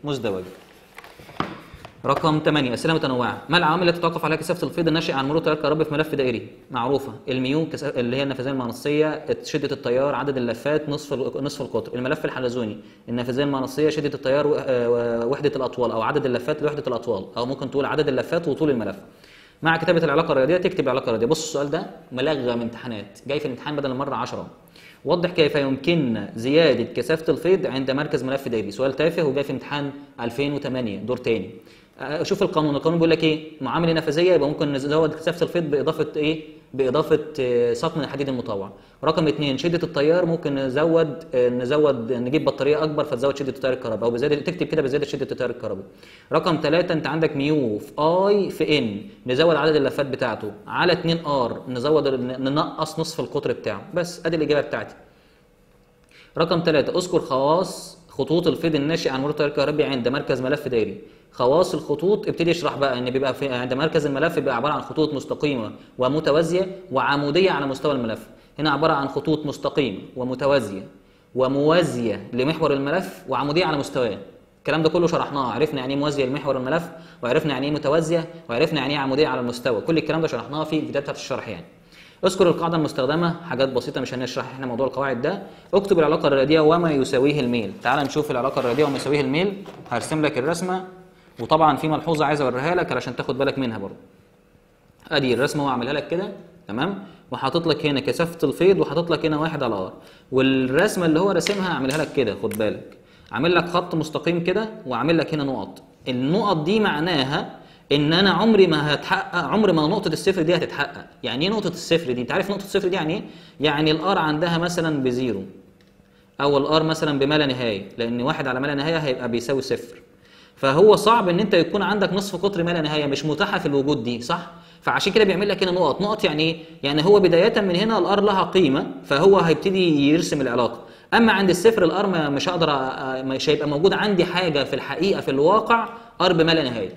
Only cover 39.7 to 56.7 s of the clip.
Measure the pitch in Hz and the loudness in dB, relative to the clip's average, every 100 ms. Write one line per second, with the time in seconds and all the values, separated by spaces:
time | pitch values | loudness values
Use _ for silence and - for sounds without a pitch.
39.7 | 170 165 151 147 175 175 165 156 139 135 | -2 -2 0 4 4 2 0 -2 -2 -2
40.7 | 127 165 165 160 - - 127 123 123 123 | 0 4 4 2 -2 -4 2 2 2 0
41.7 | 147 147 127 113 123 123 151 135 - 135 | 4 4 2 -2 -2 0 2 0 0 2
42.7 | 151 156 151 143 120 139 135 135 117 131 | 2 0 -2 -2 0 0 0 -4 -2 -2
43.7 | 127 117 107 117 120 143 147 143 170 160 | -2 -4 -2 -2 0 0 0 -2 -4 -2
44.7 | 156 135 143 143 135 131 - 123 - 107 | 0 0 0 -2 -4 -6 -4 -6 -6 -8
45.7 | 95 95 - - - - 151 170 156 151 | -8 -10 -20 -20 -20 -2 0 2 0 2
46.7 | 165 175 160 139 156 156 139 143 156 123 | 2 2 -2 -2 0 0 0 0 2 0
47.7 | 104 - - 151 180 196 202 170 - 156 | -4 -6 0 2 4 4 2 2 -2 2
48.7 | 151 117 101 - - 123 127 165 151 151 | 2 0 -6 -12 -12 -2 2 4 4 4
49.7 | 151 131 - 139 127 123 107 107 - - | 4 2 0 -4 -2 -2 -4 -8 -12 -8
50.7 | 120 170 170 165 165 151 143 117 - - | 0 2 2 2 -2 0 0 0 -4 -6
51.7 | 127 135 156 139 131 123 131 135 147 170 | -2 2 4 4 0 -2 -2 0 0 -2
52.7 | - 156 - 160 - 127 147 139 120 - | -4 -6 -4 -6 -4 -4 -4 -2 -4 -4
53.7 | 101 - 165 175 - 165 165 147 147 - | -8 -6 -4 -4 -4 -2 0 2 2 0
54.7 | 120 107 - - _ _ _ _ _ _ | -6 -8 -16 -20 _ _ _ _ _ _
55.7 | _ _ _ _ - - - 170 180 170 | _ _ _ _ -20 -14 -4 0 2 2